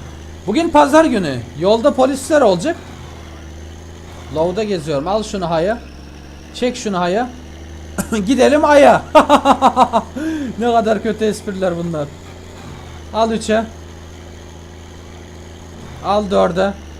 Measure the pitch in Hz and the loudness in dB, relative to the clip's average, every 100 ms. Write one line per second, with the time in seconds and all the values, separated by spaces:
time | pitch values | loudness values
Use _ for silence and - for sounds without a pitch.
0 | - - - - - 240 339 294 285 302 | -14 -16 -16 -10 -2 0 4 6 6 6
1 | 320 226 160 127 - 143 180 226 269 254 | 6 2 0 -4 -6 -2 2 4 4 4
2 | 262 277 - 302 233 175 254 339 - - | 2 0 0 4 4 4 0 -4 -8 -16
3 | - - - - - - - - - - | -16 -16 -18 -16 -16 -16 -16 -16 -18 -18
4 | - - - 143 170 185 214 185 151 143 | -16 -16 -8 -2 0 0 -2 -2 -2 -2
5 | 165 214 214 202 165 165 180 233 - - | 0 -2 -2 -4 -2 0 0 -2 -6 -16
6 | - - - - - - 247 247 214 185 | -18 -18 -18 -18 -16 -4 -2 -2 -4 0
7 | 175 202 247 - - - - - - - | 0 0 -2 -6 -16 -16 -16 -16 -8 -6
8 | - 220 190 262 240 294 302 285 262 175 | -4 -2 2 4 6 6 6 8 8 6
9 | - 311 - 294 277 262 262 254 247 233 | 6 4 6 6 6 4 4 4 4 2
10 | - 254 311 311 262 196 240 233 214 214 | -2 -4 -4 -4 -4 -2 2 4 4 2
11 | 226 208 214 190 - 190 185 170 170 156 | 0 0 0 -2 -6 -2 -2 0 -2 -4
12 | 143 - - - - - - - - - | -6 -8 -16 -16 -16 -16 -16 -14 -16 -16
13 | - 214 226 220 220 220 220 - - - | -8 -2 0 0 0 0 0 -8 -16 -18
14 | - - - - - - - - - - | -18 -18 -16 -16 -18 -18 -18 -18 -18 -18
15 | - - - - - - - - - - | -16 -16 -16 -16 -16 -16 -16 -16 -14 -6
16 | 170 208 208 196 190 180 196 196 - - | 0 0 2 4 4 2 0 -2 -10 -16